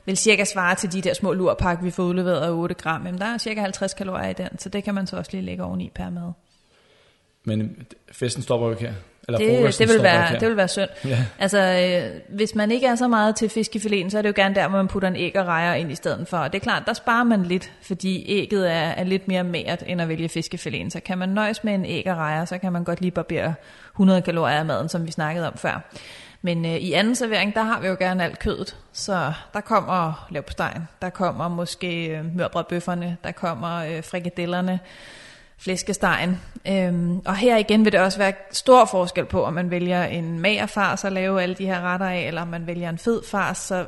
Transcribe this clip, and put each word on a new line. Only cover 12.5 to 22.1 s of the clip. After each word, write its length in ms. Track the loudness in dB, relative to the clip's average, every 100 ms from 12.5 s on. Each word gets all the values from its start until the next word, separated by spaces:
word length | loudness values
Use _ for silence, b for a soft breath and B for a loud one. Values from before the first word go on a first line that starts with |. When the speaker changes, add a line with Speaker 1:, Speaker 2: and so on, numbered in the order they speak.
Speaker 1:
man 160 | 2 2
ikke 160 | 2 2
er 80 |
så 140 | 2 4
meget 280 | 4 4 2
til 100 | 0
fiskefiléen, 640 | 0 -2 -2 0 0 0
så 80 | 0
er 40 |
det 60 | 0
jo 40 | 2
gerne 180 | 2
der, 140 | 4 2
hvor 80 | 2
man 100 | 0
putter 200 | 0 0
en 80 | 0
æg 200 | 0 0
og 100 | 0
rejer 280 | 2 2
ind 180 | 0 -2
i 20 |
stedet 340 | -4 -4 -4 -4
for. 80 | -2
Og 160 | -2
det 60 | -2
er 40 |
klart, 200 | -2 -2 -2
der 60 |
sparer 320 | -2 0 2
man 180 | 4 4
lidt, 300 | 4 0 -2 -14
fordi 420 | -8 -4 -2 -2 0
ægget 420 | 0 2 2 2
er, 20 | 2 0
er 160 | -2
lidt 240 | 0 0 0
mere 160 | -2
magert, 380 | 0 -4 -4 -6 -4
end 140 | -2
at 60 | -2
vælge 200 | -2 -4
fiskefiléen. 640 | -4 -6 -8 -8 -6 -6
Så 100 | -8
kan 140 | -6 -4
man 100 | -2
nøjes 360 | 0 -2 -2
med 100 | -2
en 100 | -2
æg 220 | -2 -2
og 100 | -2